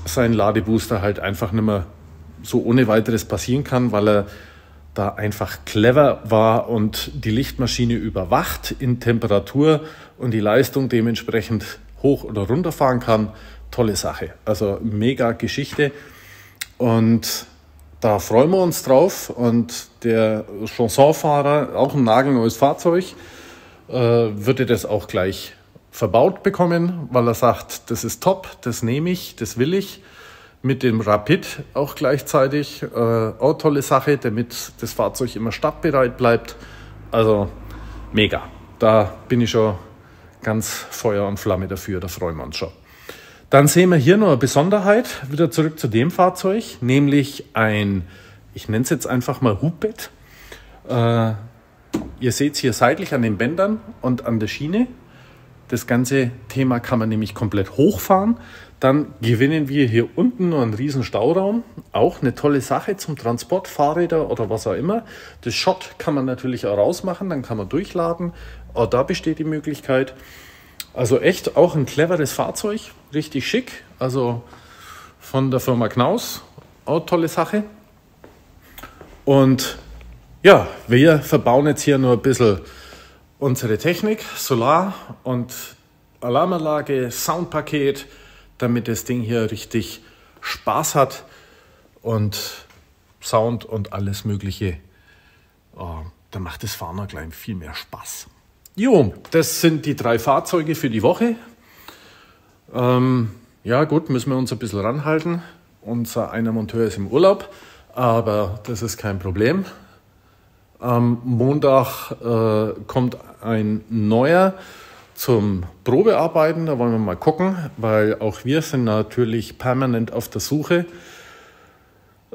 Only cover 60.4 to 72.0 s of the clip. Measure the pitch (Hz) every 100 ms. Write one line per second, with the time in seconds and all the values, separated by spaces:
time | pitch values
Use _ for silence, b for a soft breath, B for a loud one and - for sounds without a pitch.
60.4 | 180 151 113 104 143 135 117 101 123 175
61.4 | 196 233 - - - - - - 131 -
62.4 | 147 139 - 131 - 196 - 147 117 120
63.4 | - 185 - - 147 165 170 165 123 117
64.4 | 110 113 110 92 156 226 - B B B
65.4 | 120 - 190 185 - - - 143 131 123
66.4 | 131 123 104 101 104 175 185 175 196 143
67.4 | - 107 98 151 202 180 170 170 175 B
68.4 | B B B - 113 123 135 185 160 156
69.4 | 156 156 151 143 - 131 135 - B B
70.4 | B B B B - - 120 135 156 185
71.4 | - - 175 156 127 -